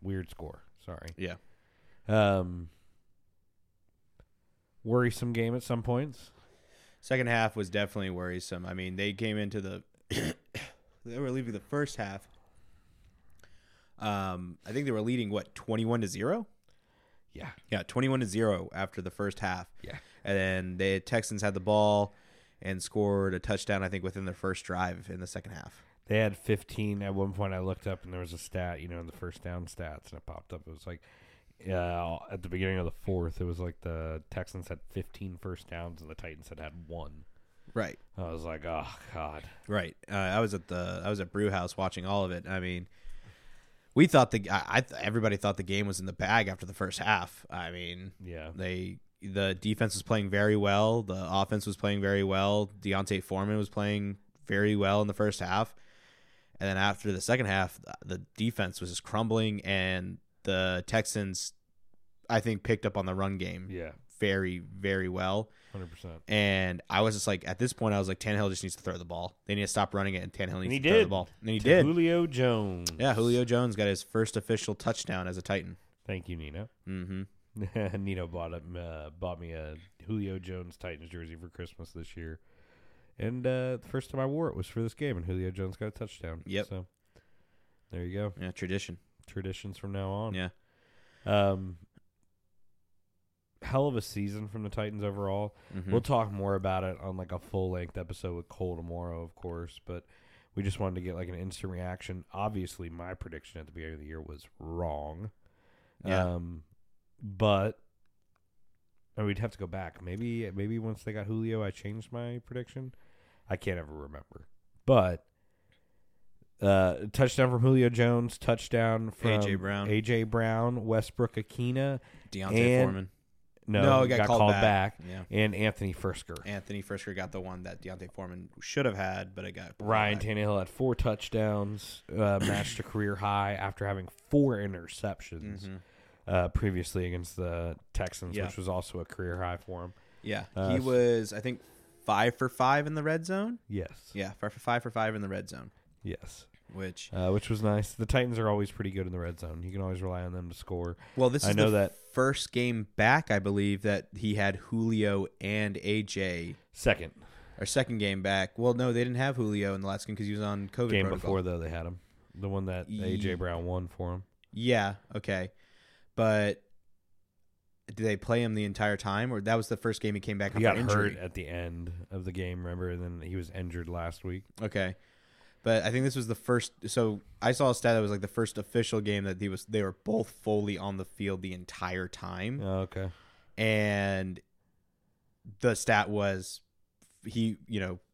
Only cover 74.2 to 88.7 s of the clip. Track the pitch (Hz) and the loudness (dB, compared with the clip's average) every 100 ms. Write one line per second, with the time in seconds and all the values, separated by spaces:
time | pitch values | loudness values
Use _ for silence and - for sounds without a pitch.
74.2 | 110 107 - 110 - 101 - 110 - 92 | 2 0 0 0 0 -4 -2 -2 -4 -4
75.2 | 90 92 - 98 90 90 - _ - 95 | -4 -6 -2 -2 -2 -14 -20 _ -8 -8
76.2 | 85 85 76 78 107 _ - 95 90 95 | -6 -10 -8 -10 -12 _ -8 -8 -6 -8
77.2 | 98 _ _ 107 101 113 101 101 98 92 | -8 _ _ -8 -6 -2 -2 -2 -4 -4
78.2 | 85 87 82 85 78 87 85 80 76 82 | -6 -6 -8 -8 -10 -10 -10 -10 -12 -8
79.2 | 90 85 85 82 78 78 87 _ - 107 | -6 -6 -8 -10 -10 -12 -18 _ -6 -4
80.2 | 98 95 90 92 87 - 92 80 82 87 | -2 -6 -8 -10 -10 -12 -12 -12 -12 -12
81.2 | 82 80 85 - 87 - 82 85 82 - | -12 -12 -14 -12 -14 -12 -14 -12 -12 -10
82.2 | 82 80 _ - - _ - - - - | -10 -12 _ -20 -20 _ -20 -20 -18 -6
83.2 | 110 127 127 127 127 123 - 131 - 131 | -4 -2 -2 0 -2 -4 -4 -6 -4 -4
84.2 | 131 147 165 - 95 - 113 - 147 95 | -2 0 -2 -2 -4 -2 -4 -2 -4 -4
85.2 | 85 92 92 92 95 95 107 - 107 - | -2 -2 -2 -2 -6 -4 -8 -8 -12 -10
86.2 | 85 82 80 98 104 95 92 _ _ _ | -10 -10 -4 -4 -2 -6 -10 _ _ _
87.2 | _ - _ _ _ _ - 90 87 98 | _ -20 _ _ _ _ -12 -8 -4 -2
88.2 | 104 90 90 - 90 | -4 -4 -8 -6 -2